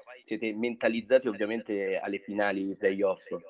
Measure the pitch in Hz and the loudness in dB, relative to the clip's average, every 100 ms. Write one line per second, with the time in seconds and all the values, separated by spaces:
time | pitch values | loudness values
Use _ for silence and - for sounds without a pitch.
0 | - - - 107 113 107 120 117 117 113 | -20 -18 -8 -4 -4 -2 -2 0 0 0
1 | 107 131 131 101 107 113 110 101 98 92 | 4 4 4 -2 -2 -2 -2 -2 0 -2
2 | 104 98 - 101 101 98 98 92 98 98 | -2 -6 -4 0 2 2 -2 0 0 4
3 | 98 92 - 85 | 2 0 -4 -10